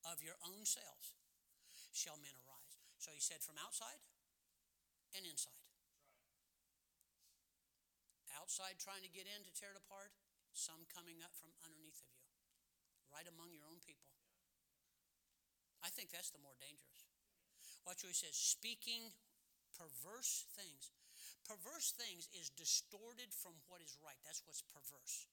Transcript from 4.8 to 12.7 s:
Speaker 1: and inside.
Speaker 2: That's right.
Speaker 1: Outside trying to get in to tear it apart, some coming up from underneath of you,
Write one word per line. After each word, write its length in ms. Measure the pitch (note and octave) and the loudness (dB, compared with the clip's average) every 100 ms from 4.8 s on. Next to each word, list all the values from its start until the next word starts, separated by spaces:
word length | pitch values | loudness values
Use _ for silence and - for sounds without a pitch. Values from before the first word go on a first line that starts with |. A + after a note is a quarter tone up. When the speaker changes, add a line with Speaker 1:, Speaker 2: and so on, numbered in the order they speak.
| _ _ _ | _ _ _
Speaker 1:
and 120 | F#3+ F#3 | -2 2
inside. 320 | C#3+ D#3+ D#3 | 2 2 -2
Speaker 2:
That's 2750 | - - _ _ - - _ _ _ _ _ _ _ _ - _ - - _ _ _ _ _ _ _ - - | -18 -20 _ _ -20 -20 _ _ _ _ _ _ _ _ -20 _ -20 -20 _ _ _ _ _ _ _ -14 -8
right. 80 | C#3 | -6
Speaker 1:
Outside 400 | F#3 - F#3+ F#3 | 2 2 2 0
trying 240 | G3 G3 | -2 -2
to 60 | F#3+ | -4
get 180 | F3 F#3+ | -4 -2
in 160 | G#3 | -4
to 80 | G3 | 0
tear 200 | - G3+ | -2 -2
it 60 | G3 | -8
apart, 360 | - G3 G3+ - _ _ _ | -8 -8 -8 -12 _ _ _
some 340 | - - D#3+ E3+ | 2 2 2 -8
coming 360 | F3+ E3+ E3 | -8 -6 -6
up 120 | E3+ | -6
from 200 | - D#3+ - | -6 -10 -14
underneath 380 | E3 D#3 D#3 - | -14 -12 -10 -12
of 100 | C3+ | -12
you, 100 | B2+ B2 _ _ _ _ | -20 -20 _ _ _ _